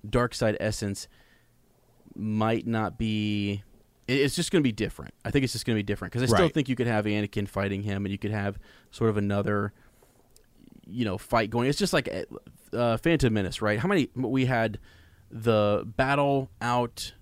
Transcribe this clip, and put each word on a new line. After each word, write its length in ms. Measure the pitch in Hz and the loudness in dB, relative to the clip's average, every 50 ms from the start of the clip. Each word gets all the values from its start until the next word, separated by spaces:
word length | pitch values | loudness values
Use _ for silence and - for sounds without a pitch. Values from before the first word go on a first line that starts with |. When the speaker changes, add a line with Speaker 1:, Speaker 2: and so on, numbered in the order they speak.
| - 104 | -10 0
Speaker 1:
dark 260 | - 123 120 120 - | 0 2 2 2 0
side 220 | - 123 110 104 - | 0 0 0 0 0
essence 460 | 82 110 110 - - 101 101 - - - _ _ - _ _ _ _ _ _ _ _ _ _ _ _ _ _ _ _ - - | -2 -2 -2 -2 -4 -6 -6 -6 -10 -16 _ _ -20 _ _ _ _ _ _ _ _ _ _ _ _ _ _ _ _ -20 -12
might 500 | - 101 110 107 107 110 110 113 113 - | -8 -6 -2 0 0 2 2 0 0 0
not 320 | 117 113 110 110 101 - - | -2 -2 0 0 -2 -2 -4
be, 640 | 113 110 107 107 104 107 104 104 101 101 101 101 - - - _ _ _ _ _ _ | -2 -2 0 0 0 0 0 0 0 -2 -2 -4 -6 -12 -20 _ _ _ _ _ _
it, 80 | - 127 139 | -2 0 2
it's 160 | 143 139 - | 2 2 0
just 140 | - 170 - | -2 -4 0
gonna 120 | - 180 147 | 2 2 2
be 100 | 131 110 | 2 0
different. 420 | - 110 82 - - - - - _ _ | 0 -4 -4 -4 -10 -16 -16 -18 _ _
I 60 | - | 0
think 140 | - 143 135 | 0 2 2
it's 80 | 120 - | 2 -4
just 120 | 113 - | -4 -2
gonna 120 | - 117 107 | 0 0 0
be 40 | 101 | 0
different, 300 | 101 101 - - 175 - | -2 -4 -4 -4 -6 -4
'cause 100 | 120 127 | -2 2
I 40 | |
still 120 | 120 113 98 | 4 4 4
Speaker 2:
Right. 140 | 175 156 - | 4 4 2
Speaker 1:
think 140 | 160 135 127 | 0 0 0
you 80 | 127 | 0
could 100 | 117 123 | 0 0
have 180 | 120 117 107 104 | 0 2 0 0
Anakin 420 | 107 104 107 104 98 - 104 101 98 | 0 0 0 -2 -2 -2 -4 -4 -4
fighting 340 | - 98 98 101 98 95 101 | -4 -4 -2 -2 -2 -4 -4
him, 220 | 104 98 98 101 | -4 -4 -4 -4
and 80 | 98 98 | -4 -4
you 60 | 98 | -4
could 120 | - 104 | -4 -4
have 280 | 107 104 98 101 101 - - - - - _ _ | -4 -2 -2 -4 -4 -6 -12 -18 -20 -20 _ _
sort 200 | - - 117 113 | -6 0 0 2
of 60 | 107 | 2
another, 560 | 104 101 101 101 101 101 107 104 104 101 104 - _ - - _ _ _ _ _ _ _ _ _ - _ _ _ _ - - - - - | 2 0 0 0 0 0 0 0 0 -2 -4 -6 _ -20 -20 _ _ _ _ _ _ _ _ _ -20 _ _ _ _ -20 -20 -20 -20 -20
you 180 | - 90 123 120 | -12 -4 -2 -2
know, 140 | 104 90 - | 0 -2 -4
fight 320 | - - - 113 113 95 | -4 2 2 2 2 2
going. 180 | - 120 120 131 | 0 0 2 2
It's 100 | 143 - | 2 0
just 140 | 208 175 - | 0 2 2
like, 160 | 156 127 - - 87 - - - - _ - - - - - - | 0 0 0 -6 -6 -8 -8 -12 -16 _ -18 -20 -20 -18 -8 -4
uh, 240 | - 120 120 113 117 | 0 0 2 0 2
Phantom 340 | - 165 170 139 131 123 110 | 2 2 2 4 4 2 2
Menace, 300 | 104 98 87 - - 110 | 2 0 -2 -4 -2 0
right? 160 | 104 107 107 | 0 0 0
How 100 | 147 185 | 2 2
many, 220 | 202 180 131 - _ | 2 2 0 0 _
we 320 | 120 131 107 131 135 131 | -6 -4 -2 0 0 2
had 320 | 123 131 117 113 110 101 101 - - - - - - _ _ - - | 2 2 2 0 0 -2 -6 -14 -18 -20 -20 -20 -20 _ _ -20 -16
the 540 | - 117 110 117 113 107 104 104 104 101 - - 110 | -14 -2 2 4 4 4 4 4 2 0 -2 -4 -2
battle 540 | - 135 131 139 139 143 143 139 135 135 - - - | -2 0 2 2 2 2 2 2 0 0 -4 -8 -6
out 540 | - 120 123 123 120 117 - - - - - - | -2 0 0 0 0 -2 -4 -10 -12 -12 -12 -18